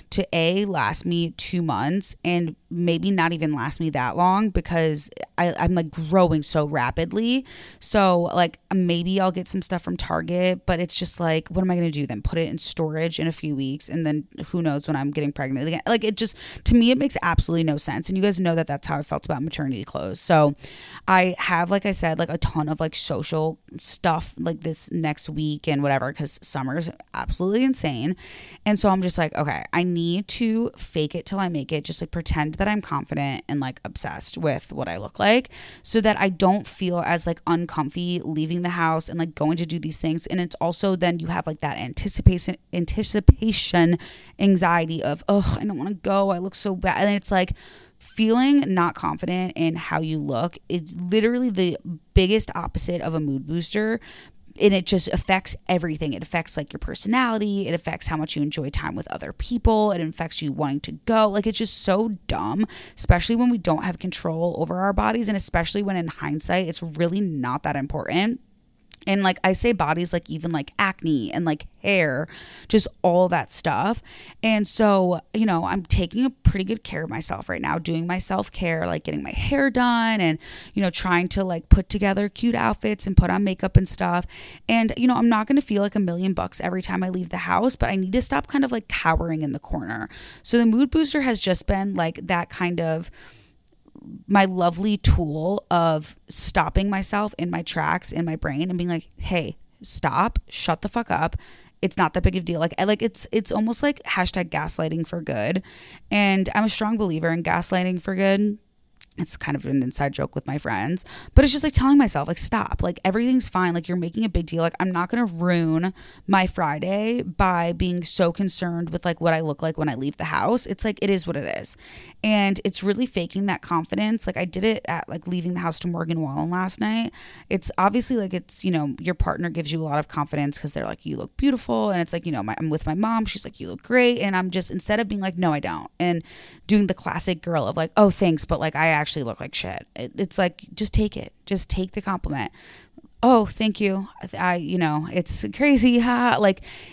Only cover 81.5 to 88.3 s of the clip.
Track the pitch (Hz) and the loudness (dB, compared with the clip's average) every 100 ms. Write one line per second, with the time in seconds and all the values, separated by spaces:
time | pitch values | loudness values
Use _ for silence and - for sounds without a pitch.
81.5 | 170 - 196 - 202 196 190 202 - 233 | -4 6 6 6 0 0 0 -2 0 0
82.5 | - 226 208 214 208 196 180 180 185 196 | 2 0 0 -2 -2 2 4 4 2 0
83.5 | 190 190 - 190 - 180 175 - - - | 0 2 2 2 -2 0 0 -2 -14 -18
84.5 | - - 226 226 - 247 233 233 220 220 | -12 0 2 2 2 2 4 4 4 4
85.5 | 277 - 202 202 214 185 175 190 175 90 | 2 2 0 2 0 0 0 0 0 -2
86.5 | - 175 185 180 185 185 185 170 180 175 | -4 -4 -4 -2 -2 -2 -4 -6 -6 0
87.5 | 180 247 - - 190 185 247 - | 2 2 0 0 0 0 0 0